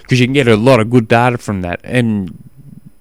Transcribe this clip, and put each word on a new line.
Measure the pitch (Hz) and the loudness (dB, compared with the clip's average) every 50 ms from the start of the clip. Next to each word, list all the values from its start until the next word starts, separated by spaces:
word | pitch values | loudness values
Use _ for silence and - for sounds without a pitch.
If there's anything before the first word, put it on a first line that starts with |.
| - | -6
'cause | - 131 123 | -2 0 0
you | 127 | 0
can | 123 135 | 0 0
get | 143 127 | 0 2
a | 120 110 | 2 2
lot | 104 113 131 131 110 | 4 4 4 4 2
of | 107 117 | 2 2
good | 123 120 110 | 0 0 2
data | - 117 117 120 127 120 - | 2 0 0 2 0 -2 -4
from | - - 101 92 | -6 -8 -6 -6
that. | 90 85 90 - - | -6 -8 -8 -10 -10
And | - 120 127 120 113 107 101 95 85 - - - - - - - - - - - - - - | -6 -4 -2 -2 -2 -4 -4 -6 -8 -12 -18 -20 -20 -20 -20 -20 -20 -20 -20 -20 -20 -20 -20